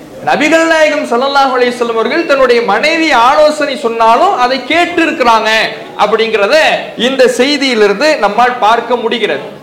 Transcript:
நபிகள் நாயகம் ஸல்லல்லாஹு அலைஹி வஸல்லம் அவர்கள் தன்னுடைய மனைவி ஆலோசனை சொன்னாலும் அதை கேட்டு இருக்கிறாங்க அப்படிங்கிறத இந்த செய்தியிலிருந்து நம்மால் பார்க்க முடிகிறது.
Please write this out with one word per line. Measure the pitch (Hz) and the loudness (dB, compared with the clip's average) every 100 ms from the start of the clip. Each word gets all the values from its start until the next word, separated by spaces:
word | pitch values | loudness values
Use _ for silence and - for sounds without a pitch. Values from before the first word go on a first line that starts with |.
| - - 147 | -20 -8 -4
நபிகள் | 185 302 320 330 | -2 2 2 2
நாயகம் | 320 302 294 247 | 2 0 0 -2
ஸல்லல்லாஹு | 233 277 277 269 254 | -2 0 0 0 0
அலைஹி | 247 | -2
வஸல்லம் | 240 233 | -2 -4
அவர்கள் | 226 226 320 330 | -2 -2 -2 0
தன்னுடைய | 269 254 233 | 2 2 2
மனைவி | 196 208 302 330 320 | 0 0 0 0 0
ஆலோசனை | 247 240 302 302 294 285 254 | 2 4 4 2 0 -4 -4
சொன்னாலும் | 226 226 226 247 370 311 | -4 0 2 4 2 0
அதை | 247 262 | 0 -2
கேட்டு | 262 320 339 349 320 | -2 -2 0 -2 -2
இருக்கிறாங்க | - 240 226 214 220 180 - - - | 0 2 2 2 -2 -2 -6 -12 -4
அப்படிங்கிறத | 202 214 220 208 202 311 262 175 - - | 0 0 0 0 2 2 2 0 -4 -4
இந்த | 247 269 247 | -2 2 2
செய்தியிலிருந்து | 247 269 285 269 220 208 202 302 285 | 2 0 0 -2 2 2 2 0 0
நம்மால் | 202 208 247 240 | 0 2 0 2
பார்க்க | 202 233 240 247 | 0 0 0 -4
முடிகிறது. | 220 233 196 135 - - | -2 -2 -2 -4 -8 -16